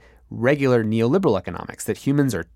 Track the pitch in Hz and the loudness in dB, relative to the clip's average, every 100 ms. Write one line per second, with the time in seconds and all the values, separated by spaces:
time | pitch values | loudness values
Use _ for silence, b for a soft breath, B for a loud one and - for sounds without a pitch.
0 | b b b 110 120 143 139 123 110 113 | b b b -2 0 2 2 2 2 0
1 | 113 175 180 98 92 87 - - - 104 | 2 2 2 0 -2 -10 -12 -10 -6 -4
2 | - 143 139 98 82 | 0 0 0 -2 -8